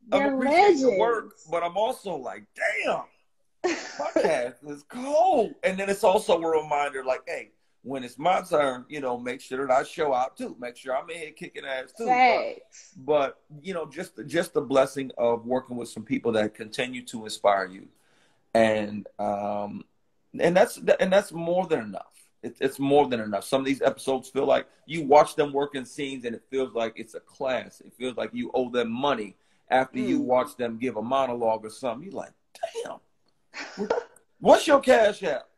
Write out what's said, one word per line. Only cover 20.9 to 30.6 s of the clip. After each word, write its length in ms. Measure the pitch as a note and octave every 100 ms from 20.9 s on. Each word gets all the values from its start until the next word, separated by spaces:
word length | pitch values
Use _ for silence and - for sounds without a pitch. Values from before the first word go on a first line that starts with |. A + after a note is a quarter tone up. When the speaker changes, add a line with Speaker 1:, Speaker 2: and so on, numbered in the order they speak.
| - F#3+
Speaker 1:
that's 220 | F#3+ G3
more 340 | D#3+ E3+ F3+ F3+
than 140 | D3+
enough. 260 | G#2+ G2 - _ _ _
It, 140 | A#2 -
it's 180 | C3+ -
more 300 | C#3 C#3+ C#3+
than 120 | B2
enough. 240 | G#2+ G2
Some 160 | - C3+
of 60 | C3+
these 140 | C3
episodes 480 | - - - C3+ A#2+
feel 160 | C3+
like 220 | C3+ B2+ - _ _
you 180 | E3
watch 320 | C#3+ D3 D#3 -
them 160 | D3
work 220 | C#3 C#3+
in 100 | C#3
scenes 400 | B2 - C#3 C3+
and 100 | A#2+
it 80 | A2 _
feels 240 | C3+ C3
like 200 | A2+ A2+ -
it's 180 | A2+
a 60 | -
class. 600 | _ _ C3+ B2 G2 -
It 120 | -
feels 220 | _ B2+ A#2
like 140 | A2
you 180 | A#2+ A#2+
owe 160 | B2+ B2
them 220 | B2 A#2
money 460 | A#2 C#3+ B2+ G#2 - _ _ _
after 280 | B2+ C3 B2+
you 200 | B2+ G#2
Speaker 2:
Mm. 40 |
Speaker 1:
watch 320 | A#2+ B2+ B2
them 220 | -